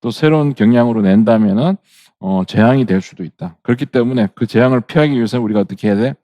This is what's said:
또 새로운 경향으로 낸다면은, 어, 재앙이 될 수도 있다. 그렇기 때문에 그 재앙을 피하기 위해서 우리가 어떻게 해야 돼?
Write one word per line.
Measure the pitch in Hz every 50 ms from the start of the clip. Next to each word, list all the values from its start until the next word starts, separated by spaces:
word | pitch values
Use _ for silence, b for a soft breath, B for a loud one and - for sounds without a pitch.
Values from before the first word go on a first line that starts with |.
또 | _ 123
새로운 | 113 - - 156 160 156 147 147 135
경향으로 | - 110 107 120 120 120 120 117 113 104
낸다면은, | 95 95 104 113 110 117 110 110 104 98 107 135 175 196 196 b b b b b b b _
어, | - 95 95 95 92
재앙이 | - - - 107 117 131 135 127
될 | 104 92 95 92
수도 | - - _ 92
있다. | 80 _ _ - 180 - _ _
그렇기 | - 120 120 143
때문에 | 131 - 131 120 120 131 123 110 190 _
그 | - 120
재앙을 | 104 - 113 123 127 131 123 110
피하기 | _ - 165 151 151 143
위해서 | 123 113 107 123 127
우리가 | 117 107 107 104
어떻게 | 98 - 98 95 - 110
해야 | 101
돼? | 101 113 131 139 _